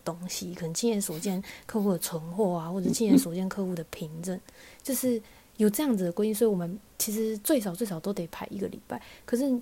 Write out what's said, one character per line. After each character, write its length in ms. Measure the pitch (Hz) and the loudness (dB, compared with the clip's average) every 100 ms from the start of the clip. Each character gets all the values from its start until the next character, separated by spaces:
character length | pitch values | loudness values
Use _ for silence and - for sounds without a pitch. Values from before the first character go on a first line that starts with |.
东 240 | - 170 180 | -6 -6 -8
西， 240 | - 180 | -6 -8
可 100 | 180 | -6
能 120 | 165 | -6
亲 160 | 165 233 | 0 2
眼 100 | 208 | 2
所 180 | 202 160 | 0 -4
见 220 | 190 185 - - - | -2 -2 -4 -12 -6
客 140 | 220 | 0
户 120 | 202 | 2
的 60 | 170 | 2
存 220 | - 170 160 | -2 -6 -6
货 220 | 180 202 | 0 2
啊， 140 | 175 160 | 2 -2
或 120 | 190 | -2
者 100 | 180 | 0
亲 180 | 170 220 | 2 6
眼 80 | - | 6
所 160 | 170 | 6
见 160 | 175 190 | 0 -2
客 160 | 202 | -2
户 100 | 185 | -2
的 100 | 175 160 | -2 -6
凭 300 | - 160 160 | -8 -8 -8
证， 160 | 175 185 - - - - | -6 -8 -10 -20 -20 -14
就 100 | - | -4
是 280 | 247 254 233 - - - - | 0 2 0 -2 -16 -20 2
有 140 | 208 | 4
这 120 | 214 | 4
样 140 | 302 214 | 2 2
子 80 | |
的 80 | 180 | 2
规 140 | 175 214 | 2 0
定， 80 | |
所 120 | 208 226 | 4 4
以 40 | |
我 40 | 190 | 4
们 220 | 170 202 - - | -2 -6 -12 -6
其 140 | - | -2
实 240 | 214 220 214 | 0 -2 -2
最 200 | 214 294 | 2 2
少 160 | 202 | 2
最 120 | 170 220 | -2 -4
少 120 | 165 | -2
都 140 | 196 | -2
得 140 | 202 165 | -4 -4
排 180 | - - | -8 -10
一 80 | 202 | -6
个 100 | 185 | -6
礼 120 | - - | -6 -10
拜。 140 | - - - | -12 -10 -18
可 120 | - 240 | -2 0
是 140 | 277 247 | 2 0